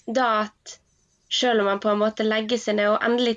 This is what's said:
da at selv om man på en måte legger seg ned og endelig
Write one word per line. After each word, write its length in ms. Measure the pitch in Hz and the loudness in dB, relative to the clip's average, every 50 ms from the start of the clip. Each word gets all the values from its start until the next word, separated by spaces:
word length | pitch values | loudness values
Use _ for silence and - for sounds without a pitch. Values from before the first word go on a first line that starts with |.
| _ 233 | _ -4
da 200 | 226 262 254 226 220 214 214 | -2 0 0 2 2 0 -2
at 320 | 214 - _ _ - - - _ _ _ _ _ _ _ _ _ _ | -4 -8 _ _ -20 -20 -20 _ _ _ _ _ _ _ _ _ _
selv 300 | - - 254 247 233 214 | -4 0 0 2 2 2
om 60 | 202 | 2
man 140 | 196 196 202 | 0 0 0
på 100 | 214 214 | 0 0
en 100 | 208 208 | 2 2
måte 240 | 214 220 214 - 220 | 0 0 0 -2 -2
legger 360 | 214 214 220 220 214 247 226 | 0 0 -2 -2 -2 -4 -2
seg 160 | - 214 208 | -2 -2 0
ned 160 | 208 208 208 214 | 2 2 2 2
og 100 | - - | 2 2
endelig 320 | 233 240 247 247 233 226 | 0 0 2 0 0 -2